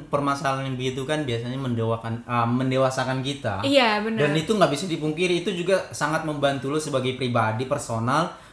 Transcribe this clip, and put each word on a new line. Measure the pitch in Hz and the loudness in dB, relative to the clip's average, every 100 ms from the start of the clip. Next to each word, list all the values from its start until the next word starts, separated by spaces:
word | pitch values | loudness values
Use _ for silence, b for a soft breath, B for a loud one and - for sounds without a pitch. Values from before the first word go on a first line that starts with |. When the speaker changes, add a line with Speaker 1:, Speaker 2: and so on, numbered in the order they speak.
| 147 | 0
Speaker 1:
permasalahan | 143 143 139 143 135 135 | 0 0 0 0 -2 -2
yang | 127 | -2
begitu | 127 123 | -2 -2
kan | 127 151 | -2 -2
biasanya | 143 117 120 135 | 0 -2 -4 -4
mendewakan-, | 131 113 113 113 113 117 | -2 0 0 0 -2 -6
eh, | 120 120 117 | -2 0 2
mendewasakan | 123 131 131 131 131 123 131 | 2 2 2 2 2 -2 -2
kita. | 131 139 117 95 | -2 -4 -4 -2
Speaker 2:
Iya, | 277 277 233 208 | 4 4 4 2
benar. | 220 220 | 0 0
Speaker 1:
Dan | 147 156 | 2 2
itu | 160 | 0
nggak | 214 156 | 4 4
bisa | 143 190 | 2 -2
dipungkiri, | 156 156 151 180 175 | -2 -2 0 2 2
itu | 170 175 | 0 -2
juga | 175 185 - | 2 0 0
sangat | 120 151 156 | -4 -2 0
membantu | 156 147 139 139 135 | -2 0 2 2 -2
lo | 151 | -2
sebagai | 151 139 127 | 0 0 0
pribadi, | 127 127 120 110 110 127 | -2 0 2 2 0 -2
personal, | 143 - 113 117 147 175 B B | -4 -2 -2 0 0 0 B B